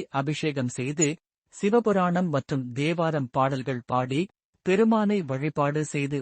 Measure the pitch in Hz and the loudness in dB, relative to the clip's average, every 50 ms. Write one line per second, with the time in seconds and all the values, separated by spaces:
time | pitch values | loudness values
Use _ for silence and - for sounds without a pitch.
0 | - - - 139 135 151 151 - 156 156 139 139 123 123 - - 123 135 147 170 | -2 -2 -4 -4 -2 -2 -4 -2 -2 -2 -2 -2 -4 -4 -4 -4 -6 -4 0 0
1 | 156 143 160 - _ _ _ _ _ _ - - 202 202 226 240 226 214 196 190 | 0 0 0 -4 _ _ _ _ _ _ -8 -2 0 2 2 4 4 4 2 2
2 | 180 180 175 180 185 170 143 135 - - 147 135 127 123 117 135 147 165 170 170 | 2 2 2 0 0 0 0 -2 -2 -2 -4 -4 -4 -4 -4 -2 -2 -2 0 0
3 | 165 160 156 147 131 120 - 135 131 139 139 131 120 139 131 120 - - 127 127 | 0 0 0 -2 -4 -2 0 0 0 0 0 -2 -4 -4 -6 -6 -4 -2 -2 -2
4 | 127 127 131 156 190 - _ _ _ _ _ _ - 185 185 202 226 220 226 220 | 0 0 -2 -2 -2 -4 _ _ _ _ _ _ 0 2 4 4 6 4 4 4
5 | 208 202 208 196 160 131 131 131 143 156 - 151 143 143 147 156 151 - - 147 | 2 2 2 0 0 -2 -4 -2 -2 -2 0 0 0 0 2 -2 -4 -2 -2 -4
6 | 143 139 143 139 | -2 -2 -2 -4